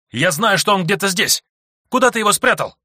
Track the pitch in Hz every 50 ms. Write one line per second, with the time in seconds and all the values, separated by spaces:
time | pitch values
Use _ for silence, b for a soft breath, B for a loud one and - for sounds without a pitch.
0 | _ _ - - 165 185 165 147 226 220 196 170 - 214 202 190 180 160 202 175
1 | 196 196 185 185 185 - - - - _ _ _ _ _ _ _ _ _ - 254
2 | 262 247 - 233 214 208 196 - - 254 214 156 127 98 - _ _